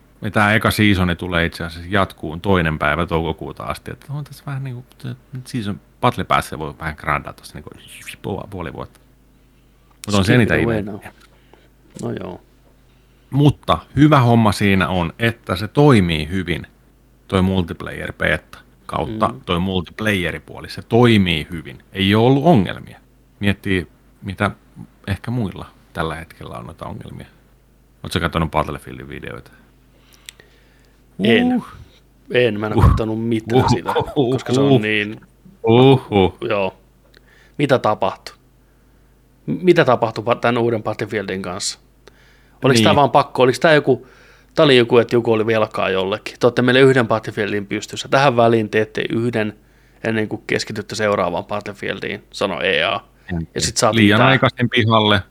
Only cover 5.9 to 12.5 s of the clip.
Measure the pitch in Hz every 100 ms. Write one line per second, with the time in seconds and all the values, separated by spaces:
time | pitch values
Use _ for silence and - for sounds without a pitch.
5.9 | _ 123 98 - 69 - 73 76 - 80
6.9 | 76 78 73 - - - - - - -
7.9 | - - - - 98 - 92 82 65 -
8.9 | _ _ _ _ _ _ _ _ _ _
9.9 | _ 104 101 95 123 92 78 117 110 101
10.9 | 98 - - _ _ _ _ _ _ _
11.9 | - 120 117 92 87 _